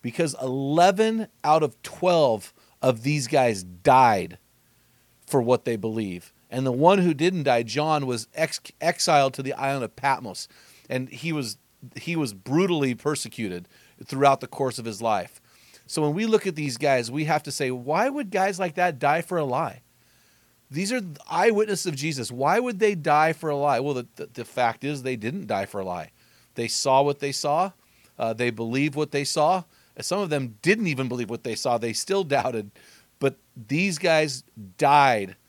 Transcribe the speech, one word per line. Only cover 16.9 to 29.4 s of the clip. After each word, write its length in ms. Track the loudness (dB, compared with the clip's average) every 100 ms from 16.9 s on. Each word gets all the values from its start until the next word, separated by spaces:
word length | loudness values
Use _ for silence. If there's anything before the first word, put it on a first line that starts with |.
| 2 0
we 140 | -4
have 180 | -2 -2
to 80 | -4
say, 220 | -6 -4
"Why 360 | -4 -2 0 0
would 220 | -2 -4
guys 300 | 0 0 -2
like 160 | -6 0
that 240 | -2 0
die 220 | 0 0
for 160 | -2 -4
a 60 |
lie?" 380 | -2 -2 -4 -8 _ _ _ _ _ _ _ _ _
These 220 | -6 -4
are 80 | -4 -6 -14 -6
eyewitnesses 580 | 2 2 2 0 -2 -4
of 100 | -4
Jesus. 340 | -4 -4 -8
Why 300 | -2 0 2
would 180 | 0 0
they 160 | 0
die 380 | 0 2 4 2
for 180 | 0 -4
a 60 | 0
lie? 240 | 0 0
Well, 140 | 0
the, 120 | -4 -6
the, 120 | -14 -14
the 180 | -12
fact 400 | -8 0 0 0
is 180 | -6 -6
they 140 | -6 -6
didn't 320 | -6 -6 -4
die 180 | -4 -4
for 140 | -6
a 40 |
lie. 280 | -6 -8 -10 _ _ _ _
They 140 | -8 -4
saw 340 | -2 2 2
what 160 | 2 -2
they 140 | -6
saw. 400 | -4 -2 0 -2 _ _ _ _ -6
Uh, 160 | -4
they 180 | 0 -2
believed 440 | -2 -4 0 -2
what 160 | -2 -4
they 140 | -2
saw. 400 | -2 2